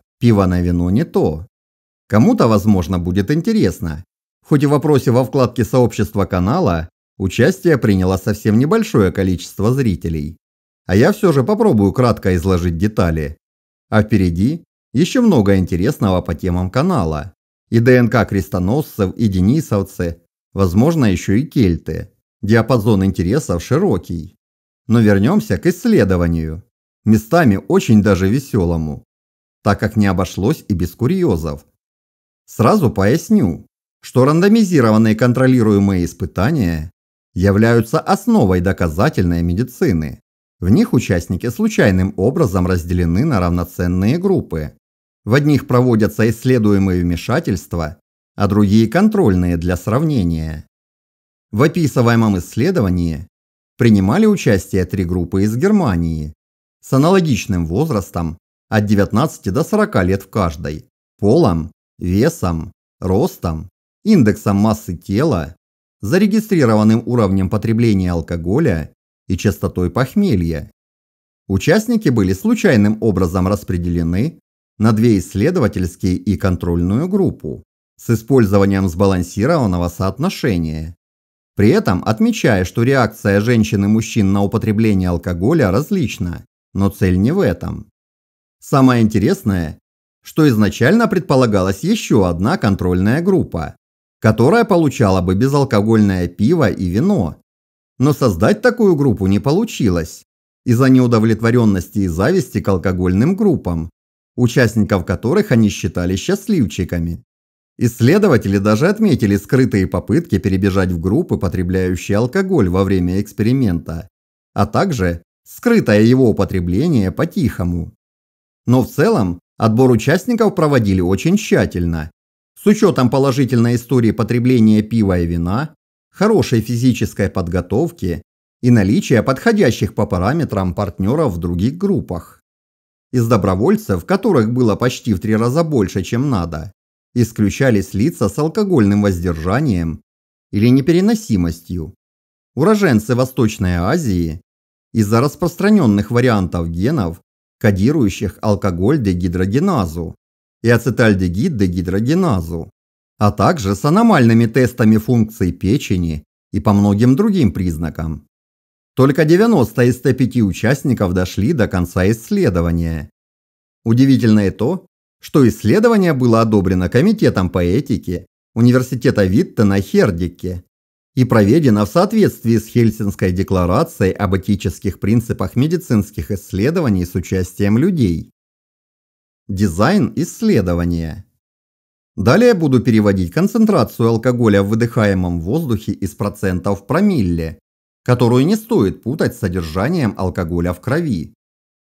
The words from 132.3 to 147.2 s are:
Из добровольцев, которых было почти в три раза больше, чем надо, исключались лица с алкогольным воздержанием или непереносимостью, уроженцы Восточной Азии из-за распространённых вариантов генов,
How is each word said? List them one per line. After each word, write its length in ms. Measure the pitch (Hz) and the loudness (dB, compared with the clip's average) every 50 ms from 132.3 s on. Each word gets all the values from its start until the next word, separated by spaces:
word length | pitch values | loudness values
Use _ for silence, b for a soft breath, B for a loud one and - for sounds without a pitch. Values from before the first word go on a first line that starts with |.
| - _ _ _ _ _ _ _ _ _ _ _ _ _ _ _ | -20 _ _ _ _ _ _ _ _ _ _ _ _ _ _ _
Из 160 | - 127 113 | -2 -2 0
добровольцев, 800 | 113 123 101 87 98 90 92 113 175 214 214 - - 98 87 - | 2 0 2 2 0 0 0 2 0 0 0 -2 -4 -4 -4 -2
которых 480 | - 185 196 - 233 180 127 107 110 120 | -2 -2 -2 0 0 2 2 2 0 0
было 220 | 127 123 110 98 | 0 0 0 0
почти 380 | - 120 123 - - - 123 101 | 0 -2 -4 -4 -4 -4 -4 -4
в 60 | 87 | -2
три 160 | - 107 110 | -2 -2 0
раза 280 | 110 117 120 127 180 170 | 0 0 0 0 -2 -2
больше, 400 | 156 151 120 98 87 - 101 87 | 0 0 -2 -2 -2 -2 -6 -6
чем 260 | - 120 117 139 147 | -4 -4 -2 -2 -2
надо, 420 | 127 95 85 85 80 82 80 98 - _ _ _ _ _ _ _ - | -2 -2 -4 -6 -8 -10 -12 -14 -18 _ _ _ _ _ _ _ -2
исключались 800 | 123 117 110 - - 107 98 98 - 139 131 113 101 92 - - | -2 -2 0 0 -2 -2 -2 0 0 0 2 2 0 -2 -4 -4
лица 340 | 92 117 165 170 - 120 | -2 -2 -2 -2 -2 -4
с 120 | 95 - - | -4 -2 -4
алкогольным 640 | 151 160 165 220 214 196 175 135 104 98 101 104 104 | -4 -4 -2 -4 -2 0 2 2 2 4 2 2 2
воздержанием 1000 | 101 92 85 87 90 82 80 80 90 101 131 160 139 98 87 85 82 76 - - _ _ _ _ _ _ _ _ _ | 0 0 -2 -2 -4 -4 -4 -4 -4 -2 -2 -2 -2 -2 -2 -4 -4 -8 -10 -14 _ _ _ _ _ _ _ _ _
или 180 | - 101 107 123 | -2 0 2 4
непереносимостью, 1200 | 127 139 131 175 160 175 190 214 233 214 - - 113 92 87 82 82 - - - 90 87 78 87 - _ _ _ _ _ _ _ _ _ _ _ _ | 4 4 2 2 2 2 2 0 0 -2 -2 -2 -2 0 0 -2 -4 -6 -10 -10 -10 -10 -10 -10 -14 _ _ _ _ _ _ _ _ _ _ _ _
уроженцы 580 | 123 147 202 220 202 202 165 120 107 - - 123 | 0 2 2 2 2 2 2 2 2 0 0 0
Восточной 600 | 120 131 127 - - 120 107 - - 98 90 90 | 0 -2 -2 0 -2 -2 -2 -2 -2 -2 -2 0
Азии 680 | 87 87 101 151 180 156 113 92 87 85 80 78 90 - _ _ _ _ _ _ _ _ _ - | 0 -2 -2 -2 -2 -2 -2 -2 -2 -2 -4 -6 -10 -14 _ _ _ _ _ _ _ _ _ -2
из-за 280 | 113 107 101 113 113 | -2 0 2 2 2
распространённых 880 | 135 147 - - 180 165 - - 185 208 214 202 151 110 101 101 104 - | 2 0 -2 -4 -6 -6 -4 -2 2 2 4 4 4 4 2 2 0 -2
вариантов 600 | 120 120 123 127 113 101 92 80 - 87 85 85 | 0 0 2 2 0 0 -2 -2 -4 -4 -6 -4
генов, 520 | 82 87 98 123 165 143 95 82 85 - | -4 -4 -2 -2 -2 -2 -2 -4 -6 -10